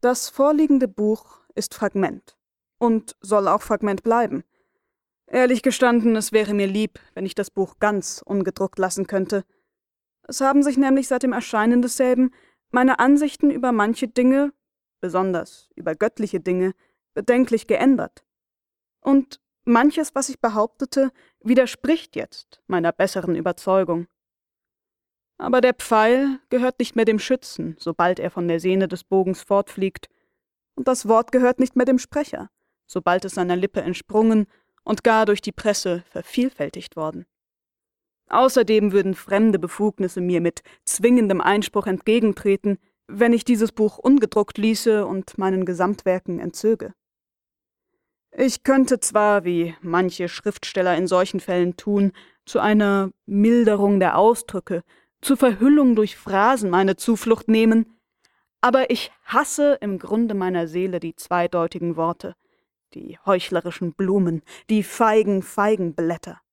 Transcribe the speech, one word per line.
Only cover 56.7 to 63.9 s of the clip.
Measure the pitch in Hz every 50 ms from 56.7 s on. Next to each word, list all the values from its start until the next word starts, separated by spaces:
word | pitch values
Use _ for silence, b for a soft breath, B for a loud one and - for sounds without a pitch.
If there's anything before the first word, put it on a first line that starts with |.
meine | 175 180 190 190 190
Zuflucht | _ - - 233 208 - 226 226 - - -
nehmen, | 220 220 226 226 220 226 220 _ _ _ _ _ _ _ _ _ _ _ _ _ _ _
aber | - 247 240 262 262 -
ich | 247 - - - _ _ _
hasse | - - 240 294 - - - 294 285 277 -
im | - 208 196 180
Grunde | - - 202 220 233 226 208
meiner | 202 185 180 185 175 170 165
Seele | 156 180 185 190 180 170
die | 175 165 -
zweideutigen | - - - 180 175 175 175 - 175 165 160 - 180 175 170 165
Worte, | 160 165 165 170 _ - - - _ _ _ _ _ _ _ _ _ _ _ _
die | - - - 170 - _
heuchlerischen | 196 196 185 - - 190 170 - 180 165 - 185 170